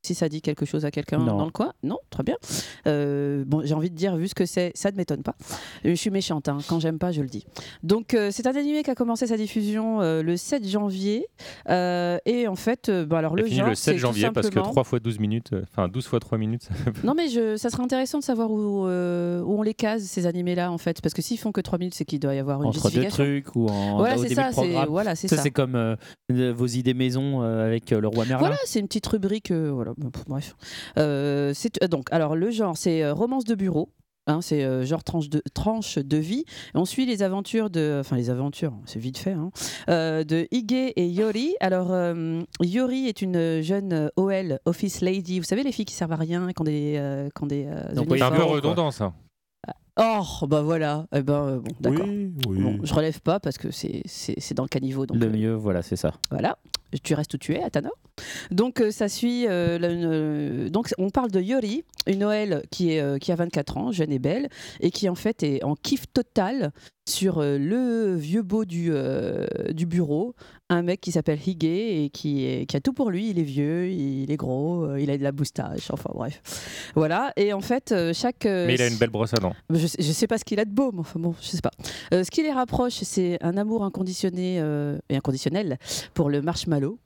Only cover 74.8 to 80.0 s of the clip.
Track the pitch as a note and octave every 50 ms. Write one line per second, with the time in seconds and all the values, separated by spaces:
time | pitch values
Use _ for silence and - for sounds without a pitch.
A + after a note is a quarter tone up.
74.8 | D#3+ D3 C#3 C#3 D3 C#3+ C#3+ C#3 C#3 C#3 C#3+ C#3+ D3 - _ - - - - -
75.8 | - - - D3 - - - - - C3 D3 - _ - - - - - - -
76.8 | - - - D#3 D#3 D#3 E3 G3+ C4+ C#4 - - G3+ G#3 G#3 F#3+ F#3+ - A#3+ C4+
77.8 | _ - A3+ F#3 E3+ E3 E3+ - - A#3+ - _ - G#3+ G3 F3+ F3 E3+ B2 B2
78.8 | B2 A#2+ A#2 G#2+ A#2+ A2+ A2 G#2 A2+ G#2+ A#2 A2+ F#2+ F2+ - - _ - D#3+ E3
79.8 | D#3 E3 - -